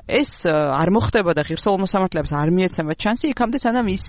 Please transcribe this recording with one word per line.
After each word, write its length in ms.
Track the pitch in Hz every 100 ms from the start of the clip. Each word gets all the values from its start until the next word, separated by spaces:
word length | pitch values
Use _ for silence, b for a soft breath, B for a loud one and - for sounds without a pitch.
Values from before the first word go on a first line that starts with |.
| -
ეს, 360 | 277 285 -
აა, 320 | 170 151 147
არ 140 | 139 170
მოხდება 400 | 220 - 226 175
და 120 | 151
ღირსეულ 340 | 147 160 214 190
მოსამართლეებს 540 | 190 196 185 160 143
არ 160 | 147 156
მიეცემათ 480 | 180 185 - 156 160
ჩანსი, 280 | 208 240 302
იქამდე 300 | - 233 262
სანამ 280 | 226 247 208
ის 160 | 190